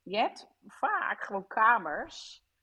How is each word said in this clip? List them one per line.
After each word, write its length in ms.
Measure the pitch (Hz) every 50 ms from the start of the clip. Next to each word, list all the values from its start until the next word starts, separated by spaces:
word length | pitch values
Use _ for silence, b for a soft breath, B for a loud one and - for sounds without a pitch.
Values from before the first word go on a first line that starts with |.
je 160 | _ 175 196
hebt 320 | 214 269 381 - - - - _ _ _
vaak 560 | 214 - - - 415 427 359 - - 208 - -
gewoon 240 | - 202 196 185
kamers, 960 | - - 226 220 233 240 214 170 156 151 202 285 339 - - - - - - _ _ _ _